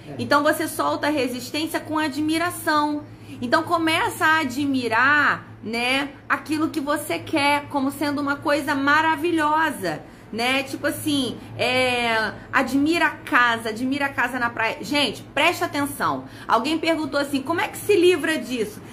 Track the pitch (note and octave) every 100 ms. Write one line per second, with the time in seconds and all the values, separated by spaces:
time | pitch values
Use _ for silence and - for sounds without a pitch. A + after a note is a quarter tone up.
0 | - C#3+ A#3 C#4+ D4 D#4+ D#4+ - C#4+ D#4+
1 | D4 D4+ B3 B3 - D4+ D#4 D#4+ D#4 D4+
2 | D#4 C4+ D#4 D#4+ D#4 - E4 D4+ D4 D4
3 | - - - - A#3+ D#4 D#4+ E4+ D#4+ E4
4 | A4 - E4 D#4+ C#4+ A#3+ C#4+ C4 A#3+ A3
5 | C4 D4 C4+ E3+ - - G#3 A#3 B3 C4+
6 | C#4 - - C#4 - D4+ D#4 D#4+ C#4 D4+
7 | - E4+ - D#4 C#4+ C#4+ D4 C#4+ C4+ C#4
8 | D4 C#4+ C#4 C#4+ D#4 D4 C#4+ C#4 C#4 D4
9 | D#4+ D#4+ E4+ E4 D4+ D#4 D#4+ G3 F#3 D3+
10 | - - - G#3+ B3 C4+ C4+ D#4+ C#4+ D4
11 | D#4 C#4+ A#3+ F3+ - - A#3 B3+ B3+ B3
12 | A#3 A3+ G#3+ - - - B3+ C#4 D4 E4+
13 | D#4 D4 - C#4 B3 A3+ A3+ G#3+ C4 C#4+
14 | C#4 C#4 A#3+ B3+ A#3+ A#3 A3 - G#3 D4
15 | B3+ - - - D#4+ E4+ F4 D4 C#4+ -
16 | E3+ C3+ - - - A3+ C4 D#4+ D#4+ D#4+
17 | D#4 C#4+ C#4+ C#4 C4+ E4+ G#4 - - G#4
18 | F4+ F4 D#4+ D4+ G#3+ B3 G3+ - -